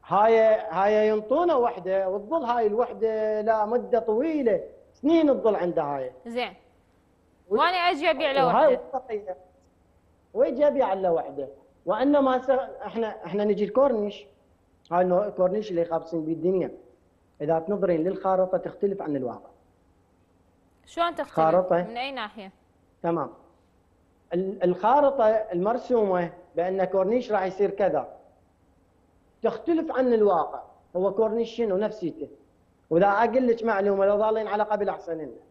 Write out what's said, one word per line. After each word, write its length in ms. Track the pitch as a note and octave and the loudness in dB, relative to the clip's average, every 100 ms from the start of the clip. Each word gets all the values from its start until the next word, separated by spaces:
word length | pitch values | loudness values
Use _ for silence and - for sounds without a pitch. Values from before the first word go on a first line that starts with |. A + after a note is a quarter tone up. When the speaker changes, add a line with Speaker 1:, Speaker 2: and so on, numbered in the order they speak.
| - | 0
Speaker 1:
هاي، 300 | F3+ A3 A3+ A3 A3 G#3+ | 2 4 6 4 2 0
هاي 400 | E3 G3+ G#3+ G#3+ | 0 2 4 2
ينطونا 460 | G#3+ G#3+ C#4 F4 C#4+ | 0 0 0 2 2
وحده 540 | A#3+ F#3 F3+ F#3+ F#3+ | 0 -2 -4 -2 -2
وتظل 340 | G3+ G#3 E4 | -4 -4 -4
هاي 240 | A#3+ A#3+ G#3+ | -2 0 0
الوحده 760 | G#3+ A#3 G3+ A3 A3 G#3+ G#3+ | 0 -2 -2 -4 -2 -2 -2
لا 240 | G#3 A3 G#3+ | 0 0 2
مده 340 | A#3+ G3 A#3 | -2 0 0
طويله، 640 | A3+ A3 D#4 D4+ A#3+ F#3 - - _ | 0 0 0 0 0 0 -4 -18 _
سنين 340 | _ C#4 E4 D#4 | _ 2 4 4
تظل 280 | A#3+ G#3+ F#3+ | 4 2 0
عندها 280 | F3 E3 | 0 -2
هاي. 280 | D3 C#3 B2+ - A3+ | -2 -4 -8 -12 -10
Speaker 2:
زين. 280 | A#3 A3 F3+ _ _ _ _ _ _ _ _ _ | -8 -8 -10 _ _ _ _ _ _ _ _ _
Speaker 1:
و-، 60 | G#3 | 2
Speaker 2:
وانا 220 | D#4+ F4+ | 2 2
اجي 320 | F4 D4+ E4 | 0 2 0
ابيع 220 | C4 D4+ | 0 0
له 140 | C4+ B3+ | 2 4
Speaker 1:
وهاي 280 | A#3 D4+ | 6 4
Speaker 2:
وحده. 80 | B3 - | 2 -2
Speaker 1:
وثقية. 440 | C4 - G#3+ G3+ F3+ - _ _ _ _ _ _ _ _ | -10 -8 -10 -10 -14 -16 _ _ _ _ _ _ _ _
ويجي 340 | G#3 C4 A#3+ D4 | 0 0 4 2
ابيع 260 | C#4 A3+ | 2 0
له 180 | G3 F#3 | 2 0
وحده، 360 | E3 C#3 C#3 C3+ - _ _ - | 0 -2 -8 -10 -14 _ _ -4
وانما 560 | G#3+ C4+ D4 C4+ B3+ | 0 2 4 4 0
س-، 80 | C4 C4 C4 - G3+ | 0 0 -2 -10 -10
احنا، 400 | F#3+ A3 - F3 | -6 -6 -6 -6
احنا 180 | G3 | -2
نجي 200 | G#3 G3+ | 0 0
الكورنيش، 640 | G3+ A3+ C#4 A3+ G#3 - - _ _ _ _ _ _ | 0 2 2 2 -4 -8 -20 _ _ _ _ _ _
هاي 120 | F3 | 2
النو-، 200 | F#3 F3+ | 4 2
الكورنيش 480 | G#3 G#3 F3+ G#3 G#3 | 0 0 0 0 -4
اللي 140 | E3+ E3 | -2 -2
خابصين 400 | E3 - E3+ D#3 | -4 -4 -6 -6
بيه 80 | |
الدنيا. 380 | D#3+ E3 F#3+ C3+ - - _ _ _ _ _ | -2 0 0 -2 -8 -20 _ _ _ _ _
اذا 180 | D3+ E3 | -2 -2
تنظرين 440 | E3 G3+ F#3 E3 | -2 -2 0 0
للخارطه 540 | E3+ F#3+ F#3+ F#3 F#3 F3+ | 0 -2 0 0 2 -2
تختلف 440 | E3+ - G3+ G3 | -4 -4 -4 -4
عن 140 | D#3+ C#3 | -4 -4
الواقع. 340 | B2+ - - _ _ _ _ _ _ _ _ _ _ _ _ _ _ | -6 -10 -18 _ _ _ _ _ _ _ _ _ _ _ _ _ _
Speaker 2:
شلون 300 | - E4+ E4 | -4 -2 -2
تختلف؟ 200 | - - | -6 2
Speaker 1:
خارطة. 400 | D#3+ F3 F#3 F3 | 4 4 2 0
Speaker 2:
من 220 | F3+ A#3 | -2 -6
اي 140 | C4 | -8
ناحيه؟ 400 | C4 G#3+ A#3 F#3+ _ _ _ _ _ | -8 -10 -12 -18 _ _ _ _ _
Speaker 1:
تمام. 260 | E3+ E3+ C3 - _ _ _ _ _ _ _ _ _ | -4 -2 -4 -10 _ _ _ _ _ _ _ _ _
ال-، 300 | F3 F#3+ G3 | -4 -4 -2
الخارطه 600 | F3+ F3+ G#3 C#4 C#4 C4+ G#3+ | -2 2 2 4 4 4 2
المرسومه 1080 | A3 G#3+ F3+ G3 B3 - A#3+ G3+ F3+ E3+ - - - | 2 -2 -2 -2 -2 0 0 2 0 -2 -8 -10 -4
بان 280 | F3+ F#3+ | -2 -2
كورنيش 480 | F#3 F#3+ F#3 A#3+ A#3+ | 0 0 0 0 0
راح 120 | G#3+ | -2
يصير 260 | F#3 F#3 G3+ | -2 -2 -2
كذا 380 | - F#3+ D3 A#2 - _ _ _ _ _ _ _ _ _ _ _ _ | 0 0 0 -6 -14 _ _ _ _ _ _ _ _ _ _ _ _
تختلف 500 | A3+ - - E4 D#4+ | -4 -4 -2 -2 -2
عن 220 | B3 C4 | 0 2
الواقع. 480 | A3+ G#3 E3+ C#3+ B2 - - _ F3 | 4 4 2 -2 -6 -14 -20 _ -2
هو 180 | F#3+ | -2
كورنيش 420 | G3 A3 A3+ A3+ - | 0 -2 0 -4 -4
شنو 220 | A3+ F#3 | -2 0
نفسيته؟ 500 | G#3+ G#3+ E3+ - C#3+ - _ _ _ _ _ | -2 -4 -8 -8 -14 -14 _ _ _ _ _
واذا 180 | E3 G3 | 2 4
اقول 400 | G3+ A#3 A#3+ B3+ | 4 2 2 2
لك 160 | A3+ | 0
معلومه، 420 | A3+ G3+ G3+ G3 G3 | 0 0 2 2 2
لو 120 | G3+ | 2
ظالين 300 | G#3+ A3 G#3 | 2 0 -2
على 160 | G#3 | -2
قبل 260 | G#3 G#3 G3 | -2 0 -2
احسن 280 | D#3 - E3 | -4 -8 -10
لنا. 140 | C#3+ A2+ _ | -10 -14 _